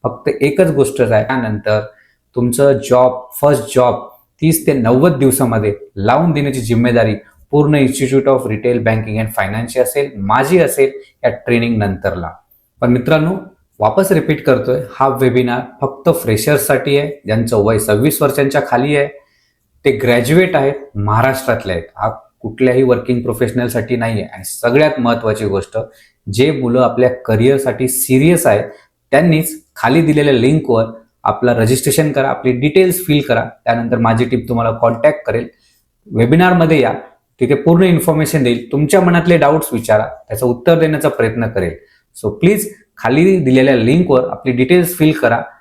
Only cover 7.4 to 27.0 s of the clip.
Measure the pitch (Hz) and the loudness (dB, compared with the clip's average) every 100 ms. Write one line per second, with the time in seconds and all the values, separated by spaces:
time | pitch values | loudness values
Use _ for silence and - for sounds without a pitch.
7.4 | _ 147 147 147 131 - 131 135 135 127 | _ 0 2 2 2 0 0 2 2 0
8.4 | 117 107 123 120 104 110 110 107 107 - | 0 -4 -2 0 0 -2 -4 -6 -4 -4
9.4 | 98 107 120 131 127 143 143 113 98 117 | -4 -4 -6 -2 -2 -2 -4 -6 -2 0
10.4 | 139 180 147 135 135 - - _ 123 - | 2 2 2 2 -2 -2 -20 _ -4 -4
11.4 | - 120 117 113 101 92 98 87 82 - | -2 0 0 -2 -2 -2 -6 -6 -10 -14
12.4 | _ _ _ _ 123 123 127 156 156 196 | _ _ _ _ 0 0 2 0 0 -4
13.4 | - _ _ _ 107 - 190 165 147 151 | -10 _ _ _ 0 0 0 0 0 -2
14.4 | - 127 127 - - - 135 131 127 120 | 0 0 0 -4 -6 -2 -2 2 0 2
15.4 | 120 123 123 - 135 - - 165 117 107 | 0 -4 -8 -8 -8 -4 -2 -2 0 -2
16.4 | - 143 - 131 - 139 143 - - 110 | 0 -2 0 -2 0 -2 -2 -8 -4 -2
17.4 | 113 110 101 110 110 113 120 - 143 147 | 0 0 2 0 0 0 0 0 -2 0
18.4 | 139 147 139 123 139 147 143 - _ _ | 0 -2 -2 -2 0 -2 -2 -6 _ _
19.4 | _ _ _ _ - 107 123 120 117 165 | _ _ _ _ -2 0 0 0 2 2
20.4 | 185 156 135 139 - 104 101 110 131 160 | 2 0 -2 -4 -10 -6 -2 0 0 -2
21.4 | - 113 98 87 - - 107 - _ _ | -4 -4 -4 -8 -8 -8 -8 -8 _ _
22.4 | - 113 127 123 131 117 117 123 120 110 | -12 -2 0 2 2 0 0 -4 -4 -4
23.4 | 117 120 120 117 117 123 117 110 90 - | -4 -2 -4 -4 -4 -4 -2 -4 -6 -14
24.4 | - - 120 131 151 135 120 117 110 107 | -14 -4 -2 2 0 0 -2 0 -2 -2
25.4 | 104 98 - 110 110 _ _ _ - 98 | -2 -4 -4 -8 -8 _ _ _ -8 0
26.4 | 143 139 123 123 120 117 | 0 0 0 2 2 2